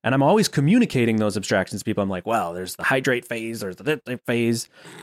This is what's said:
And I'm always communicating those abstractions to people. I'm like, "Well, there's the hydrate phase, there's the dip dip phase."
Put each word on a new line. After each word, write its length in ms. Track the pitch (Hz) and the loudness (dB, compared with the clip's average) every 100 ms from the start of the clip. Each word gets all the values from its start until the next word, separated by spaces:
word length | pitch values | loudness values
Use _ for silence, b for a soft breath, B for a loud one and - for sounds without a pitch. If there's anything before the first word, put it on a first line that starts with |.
And 100 | 113 | -2
I'm 80 | 135 | 2
always 260 | 139 214 202 | 4 4 2
communicating 680 | - 139 240 233 135 117 110 | 2 4 4 4 2 2 2
those 200 | 107 101 | 0 -2
abstractions 440 | 95 104 92 104 | 0 0 0 -6
to 40 | |
people. 180 | - 104 | -4 -2
I'm 60 | 98 | -2
like, 160 | 92 104 | -4 -2
"Well, 260 | 113 87 | -2 -2
there's 220 | 87 92 - | -6 -10 -6
the 80 | |
hydrate 400 | 92 135 135 120 | -2 0 0 -2
phase, 360 | - 117 113 113 | -4 -8 -8 -8
there's 160 | 98 90 | -10 -8
the 80 | |
dip 200 | 107 151 | -6 -6
dip 200 | - 123 - | -6 -10 -4
phase." 420 | 117 117 117 - B B B | 0 0 0 -4 B B B